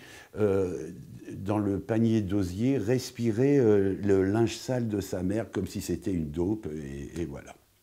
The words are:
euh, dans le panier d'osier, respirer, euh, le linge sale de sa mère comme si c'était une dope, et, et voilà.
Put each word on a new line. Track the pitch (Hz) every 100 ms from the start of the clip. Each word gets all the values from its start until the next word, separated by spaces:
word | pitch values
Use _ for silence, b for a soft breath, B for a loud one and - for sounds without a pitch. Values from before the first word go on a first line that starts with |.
| B B B -
euh, | 104 98 92 82 78 90 - - -
dans | - 98 104
le | 101 98
panier | - 113 117 113
d'osier, | 98 101 92 92 127 139
respirer, | 101 127 - - 117 104 139 143
euh, | 113 101 98 90
le | 101 98
linge | 95 110 113 -
sale | - 123 117
de | 104
sa | 92 95
mère | 90 107 107
comme | 107 92
si | 104
c'était | - 85 -
une | 90 76
dope, | 78 87 107 78 78
et, | 69 69 65 85
et | 78
voilà. | 67 - - _ _